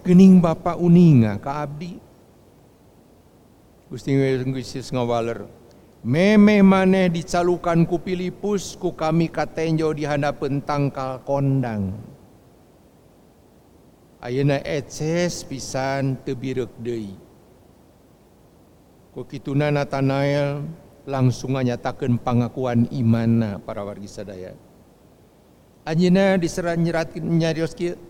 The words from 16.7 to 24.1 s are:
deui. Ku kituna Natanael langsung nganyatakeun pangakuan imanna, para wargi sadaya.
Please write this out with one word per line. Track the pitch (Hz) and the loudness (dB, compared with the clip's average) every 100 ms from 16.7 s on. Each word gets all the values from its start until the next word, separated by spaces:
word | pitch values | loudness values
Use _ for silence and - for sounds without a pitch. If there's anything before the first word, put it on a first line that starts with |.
| - | -8
deui. | 117 117 101 92 - - _ _ _ _ _ _ _ _ _ _ _ _ _ _ _ _ _ 127 | -8 -8 -10 -14 -20 -20 _ _ _ _ _ _ _ _ _ _ _ _ _ _ _ _ _ -18
Ku | |
kituna | - 139 147 139 147 | -14 -12 -4 -2 0
Natanael | 143 139 139 135 139 143 143 143 143 151 160 - - 135 | 0 -2 -2 0 0 0 0 -2 -6 -10 -14 -20 -18 -8
langsung | 135 127 120 127 135 | 0 0 0 -4 -2
nganyatakeun | 123 120 - - 135 117 | -2 -2 -6 -4 -2 -2
pangakuan | 127 120 117 135 127 120 120 | 0 0 -2 -4 -2 0 0
imanna, | 139 113 113 117 113 107 98 | 0 0 2 2 0 -2 -6
para | - 110 | -10 -10
wargi | 101 98 | -10 -12
sadaya. | 101 | -14